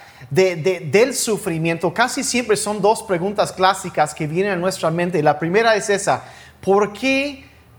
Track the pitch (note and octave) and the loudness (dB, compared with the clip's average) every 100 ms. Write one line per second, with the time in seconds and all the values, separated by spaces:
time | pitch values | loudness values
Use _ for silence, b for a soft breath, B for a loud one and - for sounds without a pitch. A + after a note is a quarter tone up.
0 | B B B2 C#3 F#3+ E3+ D3+ F3 D#3+ F#3 | B B -2 2 2 2 -2 -2 2 2
1 | C4 - - G3+ F#3+ E3 E3 E3 F3+ - | 4 0 -2 -2 -2 -2 -2 -2 -2 0
2 | B3 C#4 - A#3+ A#3+ G#3 G#3 G#3+ G3 A3+ | -2 -2 -4 -2 0 0 -2 0 2 2
3 | - F3 F#3+ G#3 F3+ - F#3 G3 F3+ - | -2 -2 -2 0 -2 2 2 2 -2 -2
4 | D3+ - D#3 E3 G3+ F3+ F#3 F#3 E3 E3 | -2 -2 -4 -2 -2 -2 -4 -2 -2 0
5 | F3 F3 D3+ D3 E3 G3 A3+ G#3+ G3+ G3 | 0 2 2 2 0 2 2 2 0 0
6 | E3 B2+ B B B - - G3 G#3 G#3 | 0 -2 B B B -6 2 2 2 -2
7 | C4 C4+ C#4+ C4+ B B _ | -2 0 -2 -8 B B _